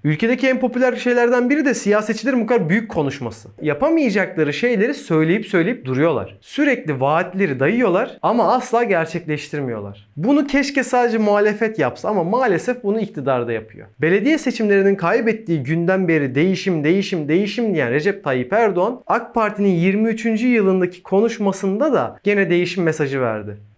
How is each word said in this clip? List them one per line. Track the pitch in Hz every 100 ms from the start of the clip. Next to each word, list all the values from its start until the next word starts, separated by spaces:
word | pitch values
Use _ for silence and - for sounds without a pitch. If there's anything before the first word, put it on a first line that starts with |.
| 147
Ülkedeki | 151 226 254 269
en | 254
popüler | 240 247 254 247
şeylerden | 247 247 240 247 247
biri | 285 277
de |
siyasetçilerin | 233 196 208 214 220 240 262
bu | 220
kadar | 233 156
büyük | 208 220
konuşması. | 170 143 139 120 - - -
Yapamayacakları | 151 147 294 330 269 196 185 160 147
şeyleri | 143 240 220 233
söyleyip | 277 - 160 160 208 214
söyleyip | 180 165 247 127
duruyorlar. | 131 165 131 90 -
Sürekli | - - 294 247 156 131
vaatleri | 135 156 180 190 190 127
dayıyorlar | 139 233 233 175 269 -
ama | 170 233 185
asla | 247 - 233
gerçekleştirmiyorlar. | 233 175 160 170 147 151 - 147 131 110 101 101 - 139
Bunu | 196 285 285
keşke | 277 277 277
sadece | 247 247 240 220
muhalefet | 208 208 214 214 220 220
yapsa | 131 196 -
ama | 214
maalesef | 170 240 254 170 - 240
bunu | 196 220
iktidarda | 214 156 135 127 117
yapıyor. | 110 110 - 107 -
Belediye | 156 196 262 311
seçimlerinin | 262 - 214 196 196 196
kaybettiği | 170 226 226 220 196 165
günden | 127 165 170 190 180
beri | 160 139 127
"Değişim, | 180 185 196 165
değişim, | 147 190 208 180 147
değişim." | 170 208 220 220
diyen | 170 123
Recep | 135 196 196
Tayyip | 147 127 123
Erdoğan, | 208 220 175 202 254 -
ak | 226 233
Parti'nin | 233 214 208 202 175
yirmi | 180 196 226
üçüncü | 226 233 220 254
yılındaki | 233 190 185 180 180
konuşmasında | - 190 226 220 202 190 196 202 302
da | 214 113 -
gene | 202 208 185
değişim | 175 175 180
mesajı | 165 156 139 135
verdi. | 123 107 104 101 -